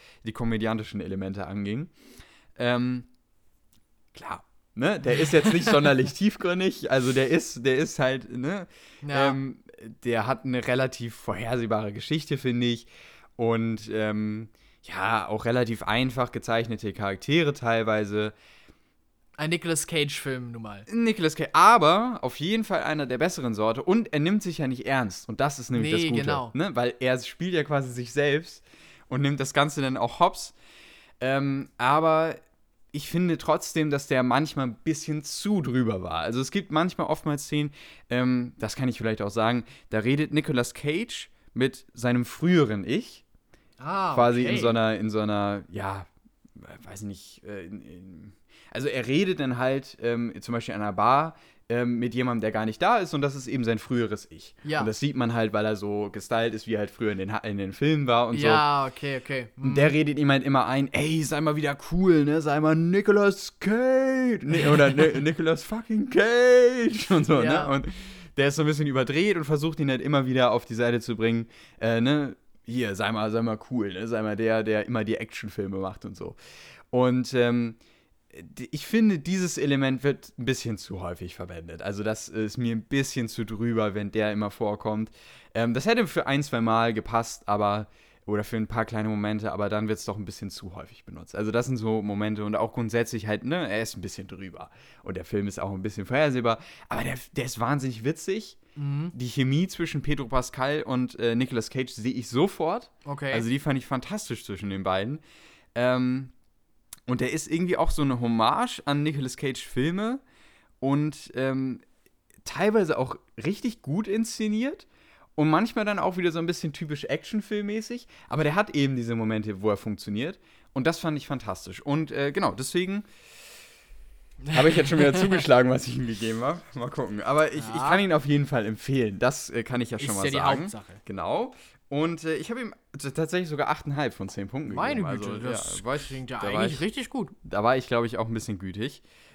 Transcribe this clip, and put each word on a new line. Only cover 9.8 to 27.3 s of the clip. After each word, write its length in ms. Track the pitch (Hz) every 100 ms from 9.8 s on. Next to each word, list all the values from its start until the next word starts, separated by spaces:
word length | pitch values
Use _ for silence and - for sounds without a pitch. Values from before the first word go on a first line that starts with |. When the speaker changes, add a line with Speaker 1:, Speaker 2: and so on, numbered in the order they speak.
| 113 110
Speaker 1:
der 220 | 120 113 110
hat 200 | 127 135
eine 200 | 123 117
relativ 480 | 127 131 - 117
vorhersehbare 760 | - - 101 113 123 113 107 107
Geschichte, 460 | 104 - 156 - 139
finde 280 | 131 120 120
ich. 180 | 117 - - - - - -
Und, 540 | 117 113 113 110 107
ähm, 560 | 107 107 107 107 107 113 _ _ _
ja, 420 | - - 98 113 -
auch 160 | 107
relativ 380 | 117 123 117 113
einfach 500 | - 113 127 120 120
gezeichnete 640 | 117 - 117 113 110 107
Charaktere 580 | 95 101 98 - 156 151
teilweise. 800 | 143 120 113 113 107 104 104 107 - - - - - _ _ _ _ _ -
Speaker 2:
Ein 140 | 151
Nicolas 360 | 170 170 160 -
Cage-Film 640 | 165 147 - 139 131 120
nun 100 | 117
mal. 220 | 110 101 -
Speaker 1:
Nicolas 440 | 226 226 214 160 156
Cage, 140 | 156
aber 680 | 156 190 233 151 185 247 226
auf 140 | 127 -
jeden 280 | 156 226
Fall 180 | 214 185
einer 200 | - 151
der 140 | 135 127
besseren 340 | 165 180 123
Sorte. 280 | 107 107 113
Und 280 | - 214 220
er 60 | 151
nimmt 220 | 156 208
sich 160 | 185 156
ja 80 | 131
nicht 200 | 123 -
ernst. 420 | 135 110 - -
Und 120 | 107
das 160 | 139 143
ist 100 | 120
nämlich 220 | 123 147
Speaker 2:
Nee, 80 | 160
Speaker 1:
das 80 | 165
Gute. 120 | 117
Speaker 2:
genau. 280 | 139 143 120
Speaker 1:
Ne? 160 | 127 185
Weil 200 | 120 123 -
er 180 | 127 127
spielt 340 | -